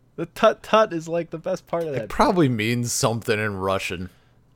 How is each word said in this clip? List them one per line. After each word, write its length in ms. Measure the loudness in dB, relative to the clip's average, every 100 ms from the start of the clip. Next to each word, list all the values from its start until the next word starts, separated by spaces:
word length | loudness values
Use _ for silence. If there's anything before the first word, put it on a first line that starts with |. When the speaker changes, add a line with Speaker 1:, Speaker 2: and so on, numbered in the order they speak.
| _ -10
Speaker 1:
The 100 | -10
tut 360 | 2 2 2
tut 300 | 2 2 4
is, 160 | 0 -4
like, 220 | -4 -4
the 80 | -8
best 280 | -6 -6 -4
part 180 | -6
of 100 | -4
Speaker 2:
It 40 | -6
Speaker 1:
that. 80 | -4
Speaker 2:
probably 400 | 0 2 4 2
means 440 | 2 0 0 -2
something 460 | 0 0 0 -2 -2
in 180 | -2 -2
Russian. 540 | -2 -2 -2 -6 -8 -14 _ _ _